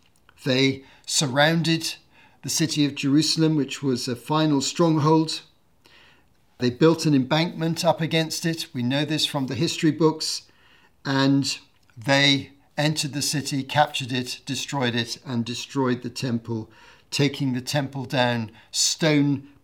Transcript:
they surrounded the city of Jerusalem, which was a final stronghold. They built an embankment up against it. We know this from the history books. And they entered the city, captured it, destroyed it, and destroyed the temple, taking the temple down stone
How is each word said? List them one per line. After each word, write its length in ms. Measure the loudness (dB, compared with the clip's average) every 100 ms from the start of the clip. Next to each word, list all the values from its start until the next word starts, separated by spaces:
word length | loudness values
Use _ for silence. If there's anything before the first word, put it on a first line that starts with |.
| _ _ _ _ -2
they 380 | 2 2 0 -8 -18 -6
surrounded 920 | -2 0 4 4 4 0 0 -4 -10 _ _ -20 _
the 80 | -6
city 360 | -2 0 2 0
of 100 | 0
Jerusalem, 640 | 2 2 2 2 2 2
which 260 | -2 -4
was 240 | -2 -2 -4
a 80 | -6
final 460 | -2 0 2 2
stronghold. 800 | 0 2 2 4 4 4 2 -6 -12 _ _ _ _ -20 -20 _ _ _ _ -4
They 100 | -2
built 360 | 4 4 4 4
an 100 | 2
embankment 680 | 4 2 0 -2 -4 0 2
up 160 | 2
against 440 | 0 0 -2 -2 -4
it. 220 | -4 -6
We 100 | -4
know 220 | -2 0 -2
this 200 | -2 -2
from 220 | -2 -4
the 80 | -2
history 360 | -2 0 0
books. 500 | 2 2 0 -6 -8 -10 _ _ _ _ _ -4
And 520 | 0 4 2 0 -6 -12 _ _ -8
they 540 | 2 4 4 2 -2 -18 _ -2
entered 360 | -2 0 -4
the 80 | -4
city, 420 | -4 -4 -4 -6
captured 480 | -2 0 0 0 -6
it, 300 | -6 -6 -8 -8
destroyed 480 | -8 -6 -2 0
it, 260 | -2 -4 -8 -8
and 200 | -6 -4
destroyed 560 | -8 -6 -2 0 -2
the 80 | -6
temple, 600 | -8 -6 -6 -6 -8 -10 -18 -20 -20 _
taking 420 | -2 -2 0 -4
the 80 | -4
temple 420 | -4 -4 -4 -8
down 480 | -4 0 0 0 -6 -12 -10
stone 760 | -4 -2 0 2 4 2 0 -4 _